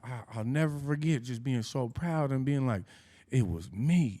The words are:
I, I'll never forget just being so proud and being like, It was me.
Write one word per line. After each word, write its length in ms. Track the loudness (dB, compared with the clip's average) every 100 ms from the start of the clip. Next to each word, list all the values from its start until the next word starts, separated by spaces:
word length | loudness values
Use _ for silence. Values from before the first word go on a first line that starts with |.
I, 340 | -10 -12 -8 -6
I'll 60 |
never 340 | -2 0 0 -2
forget 440 | -2 0 2 0
just 200 | 0 -6
being 200 | 0 0
so 260 | 0 -2 -4
proud 420 | -4 -2 0 0
and 140 | 0
being 220 | 2 2 2
like, 160 | 0 -4 -18 -20 -20 -2
It 160 | 2 2
was 240 | 0 -6
me. 480 | -2 4 4 4 2